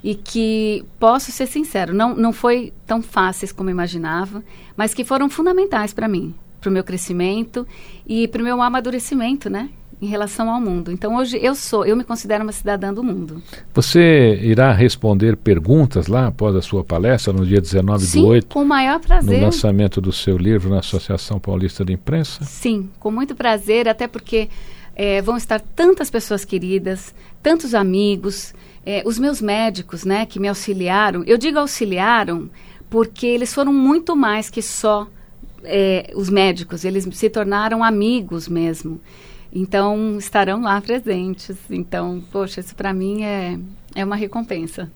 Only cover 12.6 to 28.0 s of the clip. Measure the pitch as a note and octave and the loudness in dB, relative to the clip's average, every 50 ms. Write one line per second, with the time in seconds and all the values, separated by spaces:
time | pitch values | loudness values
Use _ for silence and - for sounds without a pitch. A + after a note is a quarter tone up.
12.6 | - G#3 G3+ G3 G3 G3 G3 G#3+ B3 B3 F3+ F#3+ E3+ D#3 D#3 E3 - - - - | -4 -4 -2 -2 -2 -4 -4 -4 -4 -4 -4 -4 -6 -8 -12 -14 -16 -16 -20 -18
13.6 | - - - - B2 - - E3+ E3+ E3+ D#3+ D3 B2 A2+ G#2+ F#2+ G#2 A2+ A2 A2 | -16 0 0 2 2 6 6 8 8 8 8 8 8 8 6 4 4 4 6 6
14.6 | C3 C3+ A2+ F2+ B2 B2 - - - A2 G#2 G2 G#2+ A#2 G#2+ - - A2 G2 E2 | 6 6 6 6 6 4 4 2 2 2 4 4 4 4 2 2 4 4 4 4
15.6 | D2+ G2 C3+ D#3+ C#3+ C3 - F#2+ D#2+ E2+ G#2+ B2+ B2+ A2+ - - G#2+ G#2+ F#2+ F#2 | 6 4 6 6 6 4 2 0 0 2 2 2 2 0 0 0 0 2 2 0
16.6 | - - - F#2+ F2 - F2 E2 F#2 A#2+ C3 A2+ - G#2 F#2+ F#2+ F#2 F2+ G#2 G2+ | 0 0 -2 -4 -2 0 0 2 4 4 2 2 2 0 0 2 2 4 4 4
17.6 | E2+ E2 F#2 F#2+ F#2 G2 G#2 G2+ F#2+ F2 F2 F#2 - G#2+ A2+ A#2+ - - - C#4+ | 4 4 2 2 4 4 2 2 0 4 6 6 8 8 8 6 4 2 -2 0
18.6 | C#4+ C#4+ D4 C4+ C4 C4 C#4+ E4 E4 - - - - G2+ G2 G2 G2+ G#2 - - | 2 2 2 2 2 2 0 0 6 6 6 8 8 6 4 4 4 4 2 2
19.6 | - G#2+ G2 G2+ G#2 F#2+ - G2+ F#2 F#2+ - - - G2+ F#2+ F2 F2 G#2 A2 G2+ | 2 2 4 4 2 2 2 0 -2 -2 -2 -2 0 0 0 2 2 2 2 2
20.6 | F2 F#2+ G2 F#2+ - - - F#2+ - - G2 F#2 - - A2 F#2+ - G2 F#2+ F#2 | 2 2 0 0 0 -2 -4 -4 -2 -2 -4 -4 -4 -6 -6 -6 -4 -4 -2 -2
21.6 | F#2+ F#2 - - G2 F2+ F#2 F2+ - - C#3+ E3 D3+ - - - D3 C3+ - - | -2 -2 -2 -4 -4 -2 -4 -4 -2 -2 -2 -2 -2 -4 -6 -12 -12 -12 -12 -6
22.6 | - B3 A3+ G#3 F#3+ F#3+ - - - G#3+ G#3+ A#3 C#4 C#4+ C4+ - A#3+ A#3+ A3 G#3 | -2 -2 -2 -2 -4 -8 -12 -8 -6 -4 -2 -2 -4 -4 -6 -2 0 0 0 0
23.6 | G#3 G#3 G#3+ A#3 A#3+ A3+ A3 - B3 A#3 - A3+ - - A#3 A3 G#3+ - - - | 0 0 2 2 2 2 0 0 -4 -8 -8 -12 -8 -2 -2 -2 -2 -2 -6 -10
24.6 | - - - - - - - - G3+ G3+ G3 G3 F#3+ A3 A#3+ A#3+ A3 - A3 G#3+ | -10 -12 -14 -14 -16 -16 -8 -4 -2 0 0 0 0 -2 -2 -2 -2 -4 -4 -4
25.6 | G#3+ - - - E4 F4+ F#4+ - D4+ - - A3+ A3 - G#3 G3 G3 - G3 F#3 | -4 -8 -2 2 4 4 4 4 0 -4 -4 -6 -4 -2 -6 -6 -4 -4 -6 -4
26.6 | F3 F3+ F#3+ F#3+ F#3+ F#3+ F#3+ F#3 - - - - - - - - - D4 E4 D#4+ | -2 -2 -2 -2 -2 -4 -6 -8 -10 -18 -20 -20 -20 -20 -20 -2 2 2 2 2
27.6 | - B3+ A#3 G#3+ G3 F#3 F#3 G3 | 0 0 2 2 2 2 2 2